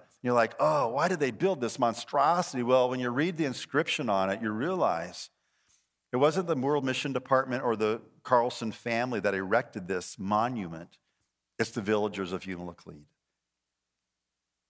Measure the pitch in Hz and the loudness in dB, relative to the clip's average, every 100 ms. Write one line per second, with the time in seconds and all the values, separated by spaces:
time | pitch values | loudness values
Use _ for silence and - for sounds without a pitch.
0 | - _ 123 120 113 - 151 151 120 127 | -10 _ 0 2 2 2 2 2 0 0
1 | 170 180 135 110 190 160 117 - 120 107 | 0 0 -2 0 0 0 -2 0 0 0
2 | - 143 147 175 - 127 120 131 127 127 | -2 2 2 2 0 -2 4 4 4 0
3 | 123 123 170 160 147 120 - 139 165 - | -2 0 -2 0 -4 -4 -2 -2 0 -2
4 | 123 98 95 104 110 107 151 185 120 82 | 0 2 2 0 -2 -2 -2 0 0 0
5 | 90 - - _ _ _ _ _ _ _ | -4 -10 -16 _ _ _ _ _ _ _
6 | _ 127 147 160 170 143 131 147 131 127 | _ 2 2 2 -2 0 2 0 0 -2
7 | 143 127 - 131 127 123 127 110 107 113 | -2 -4 2 2 2 -2 0 0 0 0
8 | - _ - 127 123 - 113 - 120 117 | -6 _ 2 4 4 -2 -6 -6 -2 0
9 | 123 117 101 98 95 113 127 107 90 92 | 0 0 2 0 2 0 0 -8 -4 -4
10 | - - 98 104 120 120 87 82 87 _ | -4 -8 0 0 0 -2 -8 -10 -14 _
11 | _ _ _ _ _ - 113 123 98 107 | _ _ _ _ _ -6 -4 -4 0 0
12 | 104 98 90 90 95 87 90 - - 76 | 0 -4 -6 -6 -8 -8 -10 -14 -18 -20
13 | 76 _ _ _ _ _ _ _ _ _ | -20 _ _ _ _ _ _ _ _ _
14 | _ _ _ _ _ _ | _ _ _ _ _ _